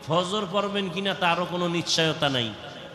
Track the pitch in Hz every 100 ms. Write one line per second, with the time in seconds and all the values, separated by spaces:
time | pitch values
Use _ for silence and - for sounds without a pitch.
0 | - 165 180 214 196 202 196 202 196 170
1 | 196 185 175 170 175 175 180 170 160 -
2 | 160 151 143 131 113 104 - - -